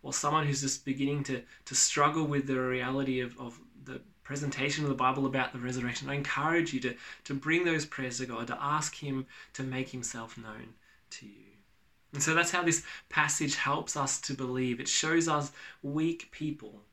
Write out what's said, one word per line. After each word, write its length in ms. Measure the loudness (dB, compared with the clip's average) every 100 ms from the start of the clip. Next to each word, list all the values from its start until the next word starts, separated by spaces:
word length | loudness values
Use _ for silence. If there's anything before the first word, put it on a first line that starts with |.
or 80 | -4
someone 340 | -2 4 4 4
who's 160 | 2
just 220 | 0 -2
beginning 400 | -2 0 2 0
to, 180 | 0 -4 -6 -20 -2
to 100 | 2
struggle 500 | 4 6 4 4 2
with 220 | 2 2
the 120 | 0
reality 640 | 2 0 0 0 0 0
of, 180 | -2 -6
of 180 | -12 -12 -20 -20 -14
the 160 | -14 -14 _
presentation 600 | -8 -4 -4 0 0 0
of 60 | 0
the 60 | 2
Bible 300 | 2 4 2
about 280 | 2 -2
the 60 | -2
resurrection, 500 | -4 -2 -2 -4 -4
I 60 | -4
encourage 580 | -2 0 2 4 2
you 80 | 0
to, 140 | -2 -4 -14 -16
to 100 | -6
bring 300 | -4 2 4
those 220 | 4 2 -2
prayers 320 | -6 -4 -4
to 80 | -4
God, 220 | -4 -4
to 100 | -4
ask 320 | 0 0 0
him 320 | -4 -4 -4 -4 -12 -16
to 100 | -6
make 260 | -4 -2 -4
himself 480 | -6 -6 -8 -10 -12
known 360 | -12 -12 -14 -18 _ _ _
to 140 | -16 -16
you. 280 | -20 -20 -20 _ _ _ _ _
And 80 | -2
so 140 | 2 4
that's 160 | 4
how 100 | 4
this 220 | 4 2 0 -16 -2
passage 460 | 2 2 2 0 0
helps 420 | 0 0 -2 -2
us 240 | 0 0
to 140 | -4 -4
believe. 440 | -2 0 0 0
It 80 | 0
shows 400 | 2 4 4 6
us 240 | 2 0 -8 -18 -10
weak 480 | -4 2 2 0 -8
people 500 | -4 -4 -4 -10 -16 -20